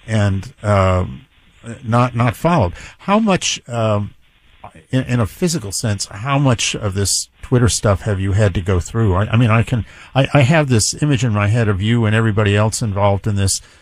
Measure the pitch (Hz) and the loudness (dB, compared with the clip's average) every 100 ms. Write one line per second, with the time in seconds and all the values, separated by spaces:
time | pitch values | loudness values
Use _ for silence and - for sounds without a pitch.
0 | - 110 101 98 95 - 104 101 95 92 | -4 0 0 -2 -6 -8 0 2 2 2
1 | 92 - - _ _ _ 113 113 117 117 | -2 -8 -18 _ _ _ -18 -14 -2 0
2 | 123 120 123 - 170 175 90 - - - | 0 -2 -4 -2 0 2 0 -4 -16 -14
3 | - 202 220 180 - - - 117 110 104 | -2 0 2 0 -2 -8 -8 -4 0 0
4 | 104 - _ _ _ _ - 82 _ 127 | -4 -12 _ _ _ _ -20 -20 _ -4
5 | 123 123 107 - 180 160 101 - 117 101 | 0 -2 -2 -2 -4 -2 -6 -6 -4 -4
6 | - 101 127 139 139 117 - - 107 95 | -6 -10 -2 0 2 2 -2 -4 -4 -2
7 | 101 - - _ - 123 120 - 110 98 | -2 -2 -6 _ 0 2 2 2 0 0
8 | - 98 98 95 107 87 90 92 - 117 | -2 -2 -2 2 2 0 0 -2 0 -2
9 | 110 90 107 110 123 113 - 120 95 - | 0 0 2 2 4 2 2 -2 -6 -14
10 | - 127 135 147 127 165 143 117 - - | -4 -2 2 4 4 4 4 2 0 -2
11 | 151 131 127 104 104 120 107 95 107 120 | 0 0 0 0 2 2 0 0 0 2
12 | 110 110 113 104 104 104 110 - 117 98 | 2 2 2 2 2 2 0 -2 -4 0
13 | 101 98 110 101 95 - - _ | 0 0 -2 -2 -2 -2 -8 _